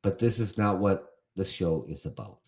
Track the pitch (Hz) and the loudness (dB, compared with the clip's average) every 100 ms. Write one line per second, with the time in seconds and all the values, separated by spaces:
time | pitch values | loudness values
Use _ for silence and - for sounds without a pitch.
0 | 101 92 117 110 107 - 104 95 101 95 | -2 2 0 2 -2 2 2 4 4 2
1 | - _ _ - 95 - 87 80 - 80 | -2 _ _ -6 -6 -2 0 0 -2 -10
2 | 73 - 55 - | -10 -10 -14 -16